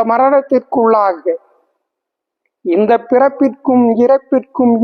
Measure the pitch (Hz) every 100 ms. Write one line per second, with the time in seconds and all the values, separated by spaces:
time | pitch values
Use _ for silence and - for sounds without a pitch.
0 | 226 233 269 277 277 254 - 247 226 220
1 | 196 170 175 165 _ _ _ _ _ _
2 | _ _ _ _ _ _ 180 175 214 233
3 | - 254 277 277 269 262 - 247 240 226
4 | 240 269 - 262 - - 247 226